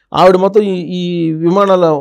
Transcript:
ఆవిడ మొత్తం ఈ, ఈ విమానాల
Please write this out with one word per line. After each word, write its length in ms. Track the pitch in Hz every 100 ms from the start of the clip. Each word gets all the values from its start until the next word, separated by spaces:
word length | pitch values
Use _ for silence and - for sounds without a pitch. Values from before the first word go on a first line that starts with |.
| _
ఆవిడ 220 | - 180 185
మొత్తం 260 | 196 208
ఈ, 180 | 208 185
ఈ 520 | 156 180 175 175 165
విమానాల 520 | 160 165 190 196 185 170 151